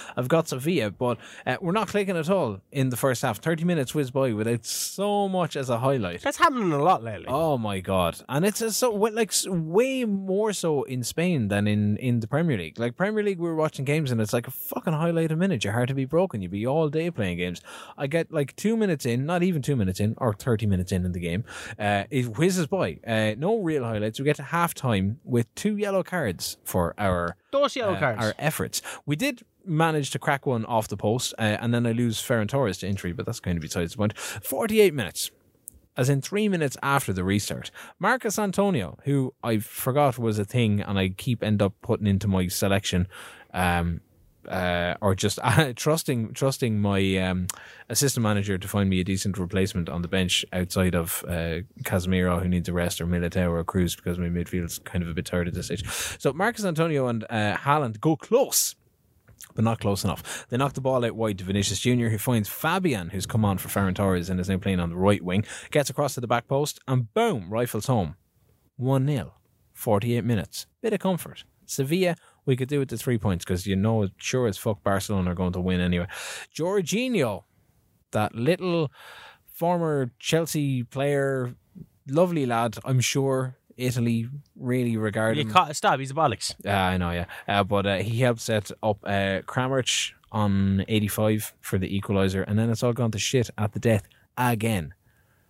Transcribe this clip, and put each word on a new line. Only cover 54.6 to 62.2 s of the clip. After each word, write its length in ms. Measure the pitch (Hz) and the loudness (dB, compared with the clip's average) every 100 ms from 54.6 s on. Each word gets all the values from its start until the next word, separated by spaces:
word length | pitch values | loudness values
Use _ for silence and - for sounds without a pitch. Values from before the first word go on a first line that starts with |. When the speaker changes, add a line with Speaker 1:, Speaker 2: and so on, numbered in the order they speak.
| 85 - | -4 -8
Speaker 1:
kind 240 | - 92 | -6 -6
of 60 | 85 | -4
a 40 | |
bit 120 | 85 73 | -4 -4
tired 200 | 90 85 | -2 -2
at 80 | |
this 120 | 87 - | -4 -6
stage. 180 | 87 - - - - | -6 -6 -6 -8 -4
So 140 | 147 | -4
Marcus 320 | 139 208 220 | 0 -2 -2
Antonio 420 | 202 156 165 147 127 | -2 0 0 2 0
and, 180 | 117 - | -2 -2
uh, 280 | 113 104 87 | 0 0 0
Haaland 420 | 139 151 127 107 | 2 2 0 0
go 160 | 160 156 | 0 0
close, 580 | - 240 196 - - - _ _ _ _ _ - - | 2 2 4 2 0 -4 _ _ _ _ _ -20 -10
but 80 | - | 0
not 140 | 110 113 | 0 2
close 240 | 107 98 | 0 0
enough. 420 | 98 78 - - - | 0 -4 -8 -12 -4
They 80 | 123 | -2
knock 160 | 139 | -2
the 80 | 151 | -2
ball 240 | 131 131 | 0 0
out 80 | 120 101 | 0 -2
wide 220 | 110 92 | -2 -2
to 60 | |
Vinicius 360 | 92 101 98 98 | -2 0 0 0
Junior, 280 | 123 123 117 | 2 2 2
who 100 | |
finds 300 | 107 | 0